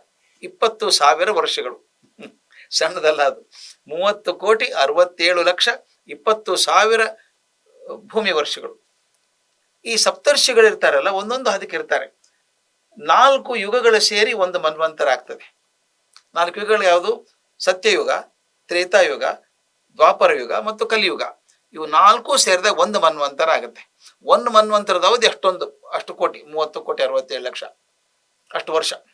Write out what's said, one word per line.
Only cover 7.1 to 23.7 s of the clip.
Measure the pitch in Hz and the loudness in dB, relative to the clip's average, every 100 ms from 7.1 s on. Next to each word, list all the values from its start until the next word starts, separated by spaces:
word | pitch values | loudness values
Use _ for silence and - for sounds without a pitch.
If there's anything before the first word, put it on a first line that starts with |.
| - _ _ _ _ _ _ - | -6 _ _ _ _ _ _ -18
ಭೂಮಿ | - - 220 196 | -18 -8 -4 -2
ವರ್ಷಗಳು. | 156 147 - - - _ _ _ _ _ _ _ _ _ _ | -2 -4 -8 -14 -20 _ _ _ _ _ _ _ _ _ _
ಈ | 233 214 | -6 -2
ಸಪ್ತರ್ಷಿಗಳು | 190 - 294 277 - 226 220 | -2 0 0 2 2 4 4
ಇರ್ತಾರಲ್ಲ, | 185 165 139 180 | 4 0 2 0
ಒಂದೊಂದು | 196 214 262 233 | -2 -4 -4 -4
ಅದಕ್ಕೆ | 196 190 165 | -4 -6 -10
ಇರ್ತಾರೆ. | 156 135 135 _ _ _ _ _ _ _ _ - | -4 -6 -6 _ _ _ _ _ _ _ _ -8
ನಾಲ್ಕು | 151 196 269 269 - 226 | 0 4 4 4 -2 -6
ಯುಗಗಳು | 196 247 226 214 | -2 0 2 2
ಸೇರಿ | - 208 233 | 2 0 0
ಒಂದು | 214 180 175 | 0 -2 -2
ಮನ್ವಂತರ | 156 151 160 156 143 | -4 -2 -4 -2 0
ಆಗ್ತದೆ. | 127 - - - _ _ _ _ _ _ _ _ | 0 -4 -18 -20 _ _ _ _ _ _ _ _
ನಾಲ್ಕು | 170 175 202 | -4 -4 -4
ಯುಗಗಳು | 208 214 | -2 2
ಯಾವುದು? | 185 175 196 233 - _ _ _ | 4 2 0 -6 -10 _ _ _
ಸತ್ಯಯುಗ, | 185 185 220 175 131 170 - _ _ _ _ | -4 -2 0 0 0 -4 -8 _ _ _ _
ತ್ರೇತಾಯುಗ, | 175 180 196 160 123 143 - _ _ _ _ _ | -6 2 2 2 0 -6 -8 _ _ _ _ _
ದ್ವಾಪರ | - 165 - 180 | 2 4 4 2
ಯುಗ | 139 120 | 2 -2
ಮತ್ತು | - 214 214 220 | -6 -6 -6 -4
ಕಲಿಯುಗ. | 220 185 139 123 - _ _ _ | -2 -2 -4 -8 -12 _ _ _
ಇವು | 156 156 | -12 -2
ನಾಲ್ಕು | 156 196 240 247 269 | 4 4 4 0 0
ಸೇರಿದಾಗ | 196 185 202 156 | 2 2 0 0
ಒಂದು | 185 202 | 0 2
ಮನ್ವಂತರ | 160 151 139 156 160 | 0 0 -4 -2 0
ಆಗುತ್ತೆ. | 131 120 | 0 -4